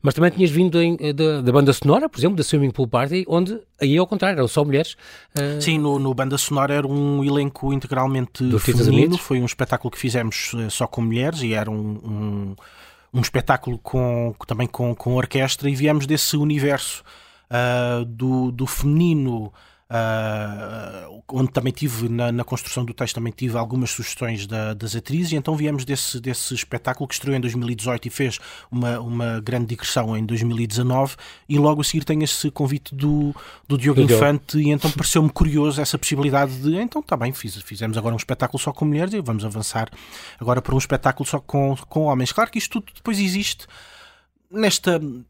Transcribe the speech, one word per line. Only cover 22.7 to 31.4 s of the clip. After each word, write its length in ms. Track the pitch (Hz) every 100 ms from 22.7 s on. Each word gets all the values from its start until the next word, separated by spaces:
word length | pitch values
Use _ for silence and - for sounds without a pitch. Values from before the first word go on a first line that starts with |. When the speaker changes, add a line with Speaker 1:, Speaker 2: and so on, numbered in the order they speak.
| -
Speaker 2:
do 80 | 120
texto, 200 | 117 120 -
também 160 | 117
tive 240 | - 127 117
algumas 340 | 113 127 123
sugestões 560 | - 117 - 120 113 98
da, 280 | 110 107
das 200 | 107 110 113
atrizes, 360 | - 151 175
e 40 | 156
então 200 | 139 156
viemos 280 | 151 143
desse, 360 | 127 135 - 127
desse 340 | 120 120 -
espetáculo 520 | 123 - 123 - - 135
que 60 |
estreou 220 | - 139 135
em 40 |
dois 140 | 123
mil 140 | 117 120
e 40 |
dezoito 320 | 117 113 120 120
e 20 |
fez 280 | - 131 110 - - -
uma, 280 | 123 120 113
uma 400 | 120 120 117 113
grande 260 | 107 123 117
digressão 500 | 117 - - 113 110
em 80 |
dois 180 | 110 113
mil 160 | 117 117
e 60 | 117
dezanove, 500 | 107 123 127 135 - - -